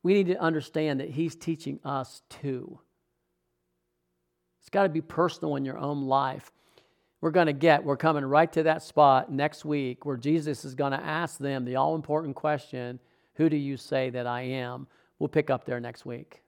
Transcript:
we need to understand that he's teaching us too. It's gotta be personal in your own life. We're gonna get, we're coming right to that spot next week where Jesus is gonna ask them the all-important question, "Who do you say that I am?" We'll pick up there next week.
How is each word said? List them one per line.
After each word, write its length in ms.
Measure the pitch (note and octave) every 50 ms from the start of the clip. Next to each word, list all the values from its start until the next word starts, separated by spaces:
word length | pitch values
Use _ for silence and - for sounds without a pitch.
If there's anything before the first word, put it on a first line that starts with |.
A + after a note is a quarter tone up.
we 120 | - F3 G3
need 140 | G3+ G3
to 120 | F3 F#3 -
understand 600 | F3+ D#3+ D#3+ D#3 - - - D#3+ D#3 D3+ C#3 C3+
that 100 | - -
he's 240 | C3+ D3 E3+ D#3+ -
teaching 440 | - - E3+ E3 D3+ - C#3+ C#3 - _
us 400 | C#3+ C#3 C3+ C3 - - - _ _
too. 500 | - - - C#3 C3 B2 - - - - _ _ _ _ _ _ _ _ _ _ _ _ _ _ _ _ _ _ _ _ _ _ _ _ _ _ _ _ _ _ _ _ _ _ _ _
It's 80 | _ -
gotta 200 | - G3+ G3 F#3+
be 120 | D3+ D#3+
personal 540 | D#3+ - - - F3 E3+ - - - D#3 C#3+
in 100 | C#3 C#3
your 120 | C3+ C3
own 260 | - C#3 C#3+ D3 C#3+ C#3
life. 480 | C3 C3+ C#3 C#3 C3 C3 - - - _ _ _ _ _ _ _ _ _ _ _ _ _ _
We're 120 | - D#3+
gonna 200 | D#3 F3+ E3+ D#3
get, 320 | C#3+ C3+ D#3 E3+ D3 G#2+ -
we're 140 | C#3+ C#3
coming 260 | - - D#3+ D#3 D3 C#3
right 280 | C3 C#3 D3+ E3 E3 -
to 100 | E3 D#3
that 200 | D#3+ D#3 D#3+ -
spot 480 | - - D3+ D3 C#3 C3+ C3 - -
next 340 | C#3+ C3+ C#3+ D3+ D3 - -
week 400 | D#3 D3+ C#3+ C#3 B2+ B2 _ -
where 120 | D3 C3+
Jesus 460 | A#2+ A#2 C#3+ D#3 E3 D3 D3+ C#3 - -
is 120 | C#3 B2+
gonna 260 | C3 C#3+ C#3 C3+ - -
ask 360 | D3+ D3+ D#3+ E3+ D#3+ - -
them 260 | C#3 C#3 C#3 C3 B2
the 100 | B2 B2+
all-important 600 | C3 C#3 D3+ D#3+ D#3+ C#3+ - D3 D#3 E3 C#3+ C3
question, 640 | - - D3+ D3+ C#3 - - - B2+ B2 B2 B2+ B2+ _ _ _ _ _ _ _
"Who 160 | - D#3+ D#3+
do 80 | D#3
you 180 | D3 C#3+ C#3 C#3
say 360 | A#2+ - - C#3+ C3+ C3 C3
that 160 | A#2+ B2+ A#2+
I 140 | A#2+ A#2+ B2
am?" 460 | B2+ B2+ C3 C3 B2 B2 B2 C3 C3+ _ _ _ _ _ _ _
We'll 100 | D3+ C#3+
pick 200 | - D3+ D3 -
up 160 | C3+ B2 -
there 140 | - B2 A#2+
next 260 | A#2+ A#2+ A#2 - -
week. 360 | C3 A#2+ A#2+ - _ - _ _